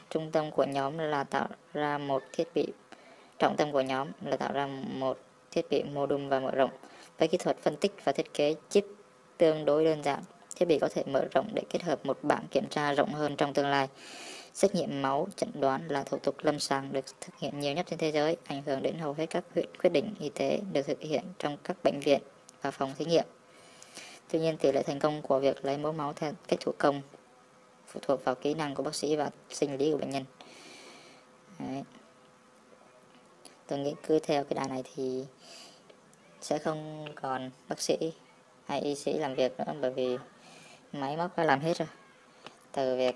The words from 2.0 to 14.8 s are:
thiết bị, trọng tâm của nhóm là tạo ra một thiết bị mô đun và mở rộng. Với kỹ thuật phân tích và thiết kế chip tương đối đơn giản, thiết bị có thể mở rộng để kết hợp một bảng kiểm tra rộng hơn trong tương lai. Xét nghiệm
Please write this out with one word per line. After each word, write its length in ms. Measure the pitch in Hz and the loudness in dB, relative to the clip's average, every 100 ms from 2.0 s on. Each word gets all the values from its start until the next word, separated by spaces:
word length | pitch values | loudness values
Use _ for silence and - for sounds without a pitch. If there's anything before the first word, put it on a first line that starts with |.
| 143 135 - | 0 -2 -2
thiết 140 | - 165 147 | -4 0 0
bị, 120 | 151 - - - - - - - | -2 -4 -18 -20 -20 -20 -20 0
trọng 160 | 151 143 | 2 2
tâm 140 | 151 | 2
của 100 | 143 | 2
nhóm 300 | 131 131 151 - | 2 0 -4 -6
là 160 | 143 139 | -4 -2
tạo 160 | 139 | 0
ra 140 | 135 139 135 131 | -2 -2 -4 -6
một 320 | 131 131 - - - - | -2 -2 -2 -8 -20 -6
thiết 180 | 170 165 | -4 0
bị 140 | 143 | 0
mô 220 | 156 143 139 | 0 -2 0
đun 240 | 143 139 | 0 2
và 100 | 135 | 0
mở 120 | 131 | 2
rộng. 180 | 135 127 - - - - - | 2 2 0 -16 -20 -20 0
Với 100 | 165 | 2
kỹ 100 | 180 | 2
thuật 200 | 165 - | 0 0
phân 160 | 165 151 | 0 0
tích 140 | 202 - | -2 0
và 80 | 147 | -2
thiết 220 | 135 - | -2 -2
kế 220 | - 147 156 - | 0 2 0 0
chip 160 | 202 202 - - - - - | 0 0 -8 -20 -20 -20 4
tương 280 | 165 156 147 | 6 6 4
đối 200 | 147 160 | 6 6
đơn 180 | 151 | 4
giản, 200 | 147 139 180 - - - | 0 -2 -6 -18 -18 0
thiết 100 | 175 | 4
bị 140 | 147 | 6
có 100 | 151 | 4
thể 120 | - 139 | 0 0
mở 220 | 131 127 | 0 2
rộng 180 | - - | 0 0
để 100 | - - | -2 -2
kết 140 | - | -4
hợp 220 | 170 135 139 | 0 -2 -2
một 140 | 135 | 0
bảng 260 | 147 - 160 | 2 0 0
kiểm 160 | 135 143 | -2 0
tra 240 | 151 147 | 0 2
rộng 200 | 139 143 | 2 2
hơn 220 | 147 147 143 | 0 -2 0
trong 180 | 143 | 0
tương 140 | 139 143 | 2 2
lai. 200 | 139 135 - - - - - - | 2 2 -4 -18 -16 -14 -16 -14
Xét 220 | - 196 | 2 2
nghiệm 260 | 180 | 2